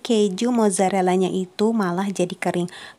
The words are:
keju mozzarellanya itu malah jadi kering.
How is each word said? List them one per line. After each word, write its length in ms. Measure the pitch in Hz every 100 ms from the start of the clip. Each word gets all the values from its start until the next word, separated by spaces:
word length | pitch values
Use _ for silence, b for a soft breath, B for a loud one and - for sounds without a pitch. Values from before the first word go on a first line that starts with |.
keju 480 | - 226 208 185 233
mozzarellanya 800 | 240 214 196 190 196 185 185 180
itu 400 | 180 180 - 214
malah 400 | 226 185 175 202
jadi 240 | 185 175 190
kering. 320 | 185 175 175 B B